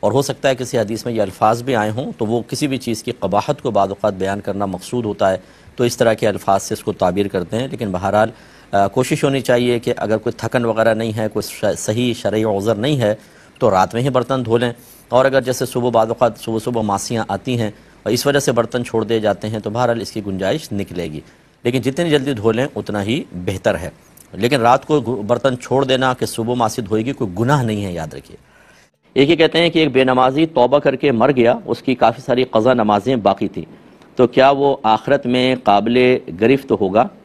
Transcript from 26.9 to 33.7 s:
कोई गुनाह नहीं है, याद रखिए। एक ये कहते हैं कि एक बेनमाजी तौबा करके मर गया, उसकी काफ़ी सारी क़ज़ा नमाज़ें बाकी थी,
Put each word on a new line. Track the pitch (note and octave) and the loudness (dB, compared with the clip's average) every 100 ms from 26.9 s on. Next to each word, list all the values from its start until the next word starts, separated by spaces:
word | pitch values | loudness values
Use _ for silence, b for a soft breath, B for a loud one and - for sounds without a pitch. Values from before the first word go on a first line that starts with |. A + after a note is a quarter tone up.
| G#2+ A2+ | -2 -2
कोई | C#3 A2 | -4 -6
गुनाह | F2+ A#2+ D3 | -2 0 2
नहीं | A#2+ G#2 | 0 -2
है, | G2+ | -4
याद | E2+ D#2 | -8 -8
रखिए। | C#2 - - _ b b b b _ _ - | -12 -18 -20 _ b b b b _ _ 2
एक | C#3 | 2
ये | E3 | 4
कहते | D#3 D#3+ | 4 4
हैं | E3+ | 2
कि | E3 | 2
एक | D#3 | 2
बेनमाजी | B2+ C3 B2+ B2+ C3+ D#3+ | 4 4 4 2 2 0
तौबा | D3 A#2+ C#3+ | 2 4 4
करके | D3 C3 D3 | 2 0 0
मर | A#2 C3 | 2 2
गया, | C3 A#2 A#2+ - | 4 4 2 -2
उसकी | A#2+ - | -6 -2
काफ़ी | B2+ A#2 A#2+ | 2 0 0
सारी | - B2+ | -2 0
क़ज़ा | B2+ A2+ A2 | 2 2 2
नमाज़ें | B2 G#2+ G#2 G2+ C3 | 2 2 2 2 0
बाकी | G2+ G2 G2+ | 2 0 -4
थी, | - D#2+ | -6 -14